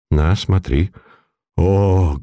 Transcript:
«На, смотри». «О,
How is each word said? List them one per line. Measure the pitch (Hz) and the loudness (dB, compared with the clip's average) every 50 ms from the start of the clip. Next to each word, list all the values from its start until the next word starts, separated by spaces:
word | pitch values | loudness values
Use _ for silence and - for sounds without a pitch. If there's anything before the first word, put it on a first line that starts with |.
| _ _ | _ _
«На, | 73 73 76 80 98 | -2 0 2 2 0
смотри». | 98 - - 98 92 - - 64 71 87 101 - - - _ - _ _ _ _ _ _ _ _ - | -2 0 0 -2 -2 0 0 -2 -2 -2 -2 -6 -14 -20 _ -20 _ _ _ _ _ _ _ _ -2
«О, | 85 92 98 98 101 98 92 95 92 78 73 71 | 0 0 2 2 2 2 2 2 0 0 -2 -4